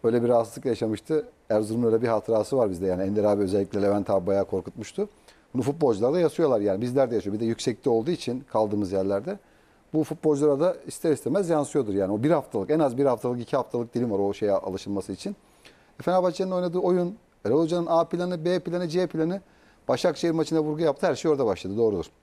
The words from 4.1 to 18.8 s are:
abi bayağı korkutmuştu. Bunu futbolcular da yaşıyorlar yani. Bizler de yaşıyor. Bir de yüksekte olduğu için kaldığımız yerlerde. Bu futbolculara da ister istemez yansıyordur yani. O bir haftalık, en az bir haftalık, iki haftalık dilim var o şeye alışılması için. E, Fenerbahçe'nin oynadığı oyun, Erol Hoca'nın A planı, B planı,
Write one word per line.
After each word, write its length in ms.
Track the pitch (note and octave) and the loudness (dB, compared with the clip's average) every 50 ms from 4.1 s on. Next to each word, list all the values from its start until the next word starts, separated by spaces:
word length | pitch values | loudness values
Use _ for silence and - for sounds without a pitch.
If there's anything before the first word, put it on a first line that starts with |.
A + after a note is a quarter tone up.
abi 160 | G#2 G2 F2+ | 0 0 2
bayağı 180 | F#2 G2 G2 F#2+ | 0 0 0 0
korkutmuştu. 640 | - - F#2+ F2 - - - G#2+ - - - G#3 G#3 _ _ _ - - _ _ _ _ | 0 -2 -6 -6 -6 -12 -12 -14 -10 -6 -6 -6 -6 _ _ _ -20 -20 _ _ _ _
Bunu 80 | B2 | -2
futbolcular 520 | B2 C#3 C#3+ E3 D3+ C3 A2+ F#2+ A2 B2 D3 | -2 -2 0 2 2 2 4 4 2 2 2
da 60 | F3+ | 2
yaşıyorlar 400 | F3 D3 - - E3 C#3+ B2+ A2 | 2 0 2 2 2 2 2 2
yani. 200 | G2+ G#2 F#2+ G2 | 2 0 0 0
Bizler 300 | A#2 B2 B2 C#3 C3+ A#2+ | -2 -2 2 0 0 2
de 40 | A#2+ | 0
yaşıyor. 220 | G#2+ - G2+ G2+ | -2 -2 -2 -4
Bir 40 | G#2+ | -2
de 40 | A#2 | -2
yüksekte 460 | A2+ A2+ - - C3+ A#2 - - C3+ | -2 -2 -2 -2 -4 -4 -2 0 2
olduğu 200 | A#2 A2+ A2+ D3+ | 2 2 2 0
için 340 | F3+ - - - A#2+ B2+ C3 _ | -4 -4 -4 -6 -6 -6 -8 _
kaldığımız 400 | - A2 A2 G#2 G#2 G#2 G#2 F2+ | 0 0 0 2 0 -2 -2 0
yerlerde. 460 | F#2+ F#2+ F#2+ G2 G2+ G2 A2+ E3+ G3+ G3+ _ _ _ _ _ _ _ _ _ _ - | 0 -2 0 0 -2 -2 -2 -6 -10 -10 _ _ _ _ _ _ _ _ _ _ -2
Bu 100 | D#3 D#3 | -2 -2
futbolculara 560 | - D#3 D#3 - D#3 D3+ C#3 D3 D3+ C#3+ C3+ | -2 -6 -2 0 0 2 4 4 2 2 2
da 160 | D#3+ F#3 E3+ - - | 2 0 -2 -4 -10
ister 260 | E3+ - - - E3 | -14 -14 -4 0 0
istemez 360 | D3 - - A#2+ C#3+ G3+ G3 E3 | 0 0 0 -2 -2 0 0 0
yansıyordur 460 | E3 D3+ C#3+ - - D3+ B2+ G#2 F#2+ | 0 0 0 0 0 -2 0 0 0
yani. 180 | G2 G2 F#2 | 0 0 0
O 100 | G#2 G#2+ | 0 0
bir 80 | A#2 D3+ | 2 2
haftalık, 400 | E3+ D3+ - - - A2 F#2+ - | 2 2 0 -2 -4 -4 -2 0
en 80 | D3 D#3+ | 2 2
az 200 | D#3+ C3 A#2+ B2+ | 2 2 2 2
bir 80 | C#3+ | 2
haftalık, 340 | C#3 B2 A2 - B2+ A#2+ A#2+ | 2 2 0 -2 -4 -4 -4
iki 160 | A#2 - - | -4 -2 -2
haftalık 380 | C#3 A#2+ - - A#2+ A#2+ A#2 _ | -2 -2 -2 -4 -6 -6 -4 _
dilim 160 | - B2 A#2+ | -2 -2 0
var 80 | G#2 G2 | 0 0
o 160 | G2+ G2 G2 | 0 0 -2
şeye 180 | - A2 G#2 | -2 0 0
alışılması 600 | G2 F#2+ - G2+ F#2 G2 - G2+ G2+ G2 F#2+ - | 0 0 0 -4 -8 -8 -6 -6 -6 -6 -4 -6
için. 240 | G2 - - G3+ G#3 _ _ _ _ _ _ - _ _ _ _ _ _ | -10 -8 -8 -10 -10 _ _ _ _ _ _ -20 _ _ _ _ _ _
E, 20 | |
Fenerbahçe'nin 480 | - - F3+ F#3 F3+ F#3 F3 - F#3+ F#3 | -4 0 2 2 2 2 0 -2 -4 -2
oynadığı 280 | F#3 F3+ F3+ F3+ E3 F3+ | -2 -2 -2 -2 -2 -2
oyun, 380 | - F3 F3+ F3+ F3 F3 G#3 - _ _ _ _ _ | 0 2 2 2 0 -2 -4 -10 _ _ _ _ _
Erol 160 | G2+ A#2+ D3+ | 0 2 2
Hoca'nın 260 | E3 D#3 E3+ F3 E3+ | 2 2 0 -2 0
A 180 | E3+ E3+ E3 E3+ | 2 2 2 2
planı, 400 | E3 - F3 F3 F3+ F3+ E3+ D#3 | 0 -2 -4 -4 -4 -4 -4 -2
B 140 | F3 F3+ F3+ | 0 0 0
planı, 300 | - - E3 F3 | -2 -4 -4 -4